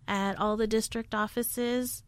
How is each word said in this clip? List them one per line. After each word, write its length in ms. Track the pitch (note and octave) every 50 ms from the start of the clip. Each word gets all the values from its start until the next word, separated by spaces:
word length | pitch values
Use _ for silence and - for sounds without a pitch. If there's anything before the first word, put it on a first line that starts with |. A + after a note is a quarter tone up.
| - -
at 300 | G3+ G3 G3 G3 F#3+ -
all 160 | G3+ G#3+ G#3+
the 100 | A3 A3
district 480 | G#3+ A3 A3+ G#3+ - - A3+ A3+ - A3+
offices, 880 | G#3+ G#3+ G#3 - A#3+ A#3 - - B3 A#3+ A#3+ B3 B3 B3 B3 - - -